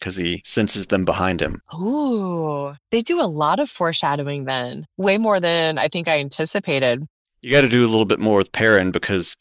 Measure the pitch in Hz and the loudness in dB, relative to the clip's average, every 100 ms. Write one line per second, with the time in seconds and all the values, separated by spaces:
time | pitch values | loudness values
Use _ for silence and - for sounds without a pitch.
0 | 92 90 85 92 - - 104 101 95 98 | -6 -4 -2 -2 0 2 2 0 0 0
1 | 90 - 92 87 76 - - 160 202 294 | 0 0 -2 -2 -4 -6 -12 -8 -4 -2
2 | 285 220 185 170 156 143 143 143 _ 226 | -2 -2 -2 -4 -4 -6 -8 -12 _ -2
3 | 226 349 214 151 151 202 294 - 170 160 | 0 -2 -2 0 0 0 -2 -2 -2 0
4 | 156 143 143 143 135 131 123 135 156 - | -2 -2 -4 -6 -4 -4 -4 -10 -12 -2
5 | 196 202 226 190 170 170 160 151 147 175 | 0 2 2 2 2 2 0 0 -2 -2
6 | 170 151 139 - 160 202 190 135 127 123 | 0 -2 -2 -4 -4 -4 -2 0 0 0
7 | 151 _ _ _ 120 139 131 120 117 110 | -6 _ _ _ 0 2 4 4 4 4
8 | 104 107 107 101 95 - 110 104 92 - | 2 2 2 2 2 2 4 4 4 -2
9 | - 98 82 - | -2 -2 -2 -2